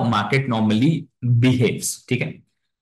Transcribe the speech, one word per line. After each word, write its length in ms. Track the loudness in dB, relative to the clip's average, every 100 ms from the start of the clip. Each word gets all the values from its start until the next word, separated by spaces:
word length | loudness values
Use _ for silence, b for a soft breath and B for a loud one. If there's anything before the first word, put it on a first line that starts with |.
| 0
market 340 | -2 0 -2 -2
normally 420 | 0 0 2 2 0 -6 _ 0 2
behaves, 680 | 4 4 0 0 -6 -10 -6
ठीक 120 | -4
है। 200 | -4 -10 _ _ _ _